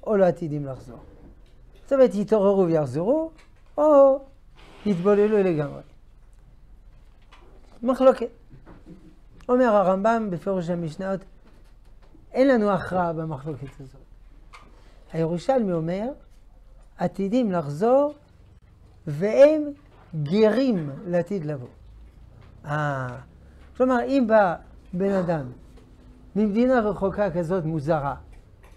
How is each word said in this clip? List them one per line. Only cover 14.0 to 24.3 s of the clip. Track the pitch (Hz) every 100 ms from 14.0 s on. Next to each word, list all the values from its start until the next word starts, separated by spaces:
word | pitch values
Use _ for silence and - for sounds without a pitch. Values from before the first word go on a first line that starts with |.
| - - - - - - - - - - -
הירושלמי | 165 165 170 - 262 202
אומר, | 170 160 185 233 294 - - - - - - - -
עתידים | 180 180 196 247 226
לחזור, | 180 143 143 226 262 285 294 - - - - _ - - - -
והם | 147 202 240 285 311 294 285 - - - 160
גרים | 143 202 214 214 269 196 147 139 180
לעתיד | 175 170 202 151
לבוא. | 143 123 - - - - - - - - - -
אה, | 147 147 139 127 123 - - - - - -
כלומר, | 254 247 247
אם | 277
בא | 220